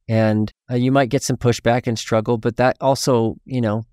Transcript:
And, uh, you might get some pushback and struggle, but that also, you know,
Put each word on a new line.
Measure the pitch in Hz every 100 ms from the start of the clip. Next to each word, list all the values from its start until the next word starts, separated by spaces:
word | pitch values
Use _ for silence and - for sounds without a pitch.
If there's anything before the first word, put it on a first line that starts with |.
| -
And, | 113 110 107 107 - -
uh, | 123
you | 127
might | 135 123
get | 139
some | - 127
pushback | 120 117 117 120 123
and | 110
struggle, | - 113 107 120
but | 120 117
that | 123 -
also, | 135 135 - 120 113 - -
you | 131
know, | 113 107 110